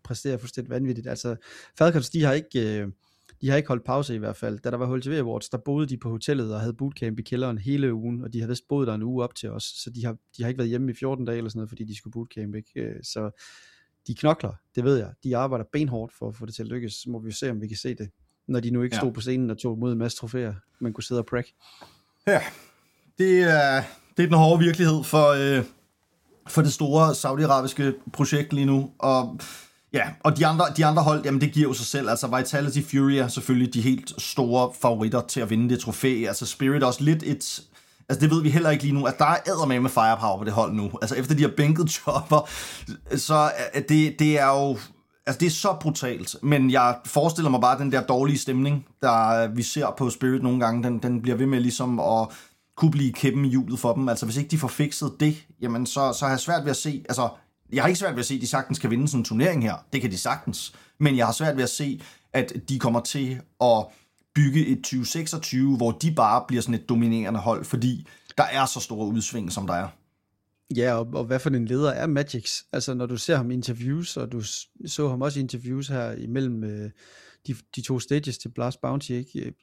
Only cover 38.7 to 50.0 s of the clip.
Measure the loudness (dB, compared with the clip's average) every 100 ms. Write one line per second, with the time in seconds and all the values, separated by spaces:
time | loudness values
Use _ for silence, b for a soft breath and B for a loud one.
38.7 | 2 0 0 0 2 2 2 0 -2 0
39.7 | 2 2 4 4 4 0 0 -2 0 0
40.7 | 0 -4 -4 -4 -2 0 2 2 2 2
41.7 | 2 0 -2 -2 -2 2 2 2 B B
42.7 | B B -12 -6 -4 2 4 2 0 -4
43.7 | -4 2 4 4 2 2 4 4 4 2
44.7 | -2 -8 -20 _ _ -4 0 2 2 0
45.7 | 0 -2 -2 -4 -6 -8 -4 2 4 4
46.7 | 6 4 2 0 2 2 2 2 4 4
47.7 | 4 2 0 2 2 2 0 0 0 0
48.7 | 0 -4 -2 2 4 4 2 2 -2 -2
49.7 | -2 -2 0